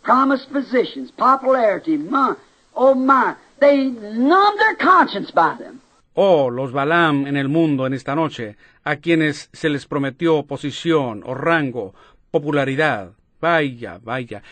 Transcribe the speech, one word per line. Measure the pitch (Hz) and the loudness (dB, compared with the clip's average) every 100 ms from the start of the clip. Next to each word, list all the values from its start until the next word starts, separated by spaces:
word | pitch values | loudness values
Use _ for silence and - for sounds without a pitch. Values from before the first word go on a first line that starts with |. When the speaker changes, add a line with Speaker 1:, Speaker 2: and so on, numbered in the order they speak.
Speaker 1:
Promised | - 247 269 269 - | 2 2 2 0 -4
positions, | 285 254 247 175 269 254 | -8 -2 -2 -2 -6 -14
popularity, | - 240 262 254 262 220 175 - 151 | -2 2 2 2 2 2 0 -2 -4
mon-, | 160 269 262 - _ _ _ | -2 -2 -2 -4 _ _ _
oh | - 262 | 2 2
my, | 254 262 269 208 - _ _ | 4 2 2 2 -4 _ _
they | 285 285 262 | 4 4 0
numb | 240 208 220 262 370 415 415 | -6 -10 -2 4 4 4 2
their | 427 392 | 0 2
conscience | 285 359 302 202 - | 4 4 4 -2 -2
by | - 160 123 | 0 0 -2
them. | - 131 _ _ _ | -14 -20 _ _ _
Speaker 2:
Oh, | - 196 165 131 | 0 2 4 2
los | 120 135 | -2 -6
Balaam | 131 143 170 165 143 139 | -4 0 2 2 2 0
en | 143 | -2
el | 139 | 0
mundo | 156 160 139 131 | 0 0 0 -2
en | |
esta | 131 - | -4 -4
noche, | 143 160 - 110 104 _ _ | -4 -4 -6 -12 -14 _ _
a | - 151 | -8 -6
quienes | 170 165 156 147 - | 0 0 0 -4 -12
se | - 160 | -6 -4
les | 143 - | -4 -4
prometió | 151 139 131 170 156 | -4 -4 -4 0 0
posición | 143 139 143 - 170 160 127 104 90 | -2 -8 -8 -6 0 0 0 -8 -10
o | |
rango, | 131 160 165 139 120 95 - - _ _ | -6 0 0 0 -6 -10 -14 -20 _ _
popularidad. | 165 147 147 135 135 156 117 90 _ _ _ | -4 -2 -2 -2 0 0 0 -8 _ _ _
Vaya, | 160 165 147 120 110 90 | 0 0 0 -6 -14 -14
vaya, | 117 127 120 101 - | -8 -8 -8 -14 -18